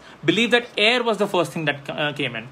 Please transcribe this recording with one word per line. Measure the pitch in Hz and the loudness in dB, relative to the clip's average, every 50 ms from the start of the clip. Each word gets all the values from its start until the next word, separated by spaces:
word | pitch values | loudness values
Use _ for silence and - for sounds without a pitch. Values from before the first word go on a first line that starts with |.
| - - - - - | -20 -20 -14 -6 0
believed | 147 180 196 233 220 233 | 0 2 2 4 4 4
that | 240 233 - - | 2 2 0 -2
air | - 208 220 247 247 233 | 2 2 4 4 2 2
was | 233 214 | 0 0
the | 185 208 | 0 0
first | - - 180 160 156 | 0 2 0 0 0
thing | - 175 156 | -2 -4 -2
that, | 147 135 135 - - | -2 -4 -4 -6 -10
uh, | 160 156 151 147 135 | -4 -2 -2 -2 -2
came | 143 143 123 117 | -4 -4 -4 -6
in. | 113 110 131 | -8 -12 -12